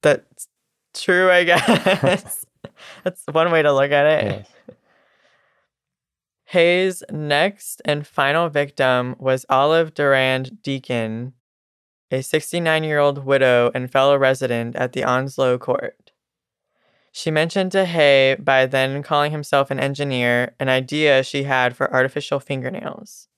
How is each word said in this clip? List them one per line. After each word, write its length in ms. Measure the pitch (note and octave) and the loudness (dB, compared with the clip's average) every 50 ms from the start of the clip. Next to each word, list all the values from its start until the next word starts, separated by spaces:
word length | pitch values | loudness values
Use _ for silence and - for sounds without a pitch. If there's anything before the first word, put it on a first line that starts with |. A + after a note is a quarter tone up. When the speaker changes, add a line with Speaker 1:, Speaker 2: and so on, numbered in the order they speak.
| - | 2
Speaker 1:
That's 460 | D3+ C#3+ - _ _ _ _ - _ _ _ _ _ _ _ _ _ _ | 2 0 0 _ _ _ _ -20 _ _ _ _ _ _ _ _ _ _
true, 380 | - - - F#3 F3+ F#3 F#3 | -10 -2 0 2 2 4 4
I 140 | F3+ F3+ F3+ | 4 4 4
guess. 1000 | E3+ F3 E3 - - A#3 E3+ - F#3+ F#3+ - - F3+ F3+ G3+ - - - - - _ _ _ _ - _ | 4 2 2 2 2 0 2 2 0 0 2 2 0 0 0 -4 -10 -16 -16 -16 _ _ _ _ -20 _
<laughs> 300 | _ - - - - _ | _ -20 -20 -20 -8 _
That's 180 | F#3 F3+ - - - | -8 -8 -8 -14 -4
one 220 | D3 D#3+ E3 F3 E3+ | 0 0 2 2 2
way 100 | E3 D3+ | 2 2
to 100 | D3 C#3+ | 4 2
look 200 | C3+ C#3 C#3+ C#3+ | 2 2 2 2
at 140 | C#3+ C#3+ | 2 4
it. 180 | D3+ D#3 D3+ - | 4 2 2 0
Speaker 2:
Yes. 520 | G#2 G2 G2+ G2+ _ _ _ _ - - _ _ _ _ _ _ _ _ _ _ _ _ _ _ _ _ _ _ _ _ _ _ _ _ _ _ _ _ _ _ _ _ _ _ | -2 -4 -8 -10 _ _ _ _ -20 -20 _ _ _ _ _ _ _ _ _ _ _ _ _ _ _ _ _ _ _ _ _ _ _ _ _ _ _ _ _ _ _ _ _ _
Speaker 1:
Hay's 580 | _ - F#3 E3+ F3 F3 F3+ F#3 F#3+ F3+ - - - - | _ 2 2 4 4 4 2 0 -2 -4 -6 -12 -12 -10
next 680 | D3+ D3+ D3 D3 C#3+ E3 G3 G3+ _ - - - - - | -8 -4 -2 0 0 0 0 -2 _ -16 -16 -16 -12 -4
and 200 | - D3 D3 D3 | -4 -4 -4 -4
final 440 | - _ - C#3 C3+ C#3+ D#3+ E3+ E3 | -8 _ -2 0 0 2 0 0 0
victim 640 | D3 D3+ C#3+ C#3+ - - C3+ C3 B2+ B2+ B2 B2+ B2+ _ | -2 -2 -4 -4 -2 0 0 2 2 0 0 -4 -8 _
was 260 | - C3 C3 C3 - _ | -2 -2 -2 -2 -2 _
Olive 460 | C3+ C3 C#3 D3 D#3+ E3 E3 D#3 - | 0 2 2 4 2 2 0 -2 -2
Durand 680 | - C#3+ C#3+ C#3 C3+ C3 C3 C3 C3 C3 C3 - - _ | -2 0 2 2 2 2 0 0 -2 -4 -6 -12 -14 _
Deacon, 720 | - C#3 C3+ B2+ - B2+ A#2 A2+ A2 A2 A2+ A#2+ B2+ C3 _ _ _ _ _ _ _ _ _ _ _ _ _ _ _ | -8 -8 -8 -6 -6 -4 -4 -4 -4 -6 -8 -10 -12 -14 _ _ _ _ _ _ _ _ _ _ _ _ _ _ _
a 120 | - C3 C3 | -6 -6 -6
sixty-nine-year-old 1040 | - - D#3 D3+ - - F3 E3+ D#3+ D#3+ D#3+ D#3 D#3 D3+ D3 C#3+ C#3+ C#3 C#3+ C#3 | -2 -4 -4 -4 -4 -6 -4 -2 0 0 0 -2 -2 0 2 2 0 0 -2 -2
widow 460 | C3+ C#3 C3+ C3+ B2+ B2 A#2+ A#2+ A#2+ A#2 | 0 2 2 4 4 4 4 2 2 0
and 160 | C3 B2+ B2+ | -4 -8 -2
fellow 300 | - C3+ C3+ C#3 C#3+ C#3 | 0 2 4 4 4 4
resident 560 | C3+ C3 C3 B2+ C3+ B2 A#2+ A#2 A#2 A#2 A#2+ | 4 2 2 0 -2 -4 -2 -4 -4 -6 -6
at 200 | - B2+ B2+ B2+ | -6 -6 -4 -4
the 100 | C3+ - | -4 -2
Onslow 540 | C3 B2 B2+ C3 C#3 C#3 - C3+ B2+ B2 B2 | 0 0 -2 -2 -4 -4 -2 0 0 0 -2
Court. 520 | - - B2 - - - - _ _ _ _ _ _ _ _ _ _ _ _ _ _ _ _ _ _ _ _ _ _ _ _ | 0 -2 -2 -2 -2 -6 -12 _ _ _ _ _ _ _ _ _ _ _ _ _ _ _ _ _ _ _ _ _ _ _ _
She 160 | - - E3 | -8 -6 -2
mentioned 420 | D#3 D#3 D#3+ E3 - G3+ F#3+ F#3 F3+ | 0 0 0 0 0 -2 -2 0 0
to 120 | G3 F#3+ | 0 0
Hay, 520 | F3 E3+ E3+ D3+ C#3+ C#3 C3+ C3+ C3+ C3+ - | 0 2 2 4 6 6 6 6 4 2 0
by 260 | - C#3 C3+ C3 C3 | 0 0 2 2 2
then 380 | B2+ C3+ C3+ C3 C3+ C3+ C#3+ C#3+ | 2 0 -2 -2 -2 -4 -6 -6
calling 300 | - D#3 D3 D3 D3 D3+ | -2 -2 0 0 -2 -4
himself 380 | D3+ D3 - - C#3 C#3 - | -8 -6 -2 0 0 0 0
an 80 | C#3 C3+ | -2 -4
engineer, 760 | C3+ C#3 C#3 C3+ C#3+ C#3 C3 B2+ B2 B2 A#2+ A#2+ B2 B2 _ _ | -4 -4 -4 -4 -6 -4 -2 -2 0 0 0 0 -2 -4 _ _
an 120 | C#3 C3 | -2 0
idea 520 | C3 C3 C3 B2+ D3 D3+ D#3 D3+ C#3 C3 C3 | 0 -2 -2 -4 -4 0 2 4 4 2 2
she 200 | - - C#3+ C#3 | 0 -4 -6 -4
had 340 | C#3 C3+ C3 B2+ B2 B2+ | -2 0 0 0 -2 -2
for 160 | _ C3+ C3+ - | _ -6 -2 0
artificial 480 | C3 B2+ C3 - D3 C#3+ - - C#3 | 0 0 0 -2 -8 -8 -6 -6 -6
fingernails. 880 | C3 _ C#3+ C3 B2 B2+ F#3+ - - - - - - - - - - _ _ | -6 _ -8 -8 -8 -8 -10 -8 -12 -12 -14 -14 -20 -20 -20 -20 -20 _ _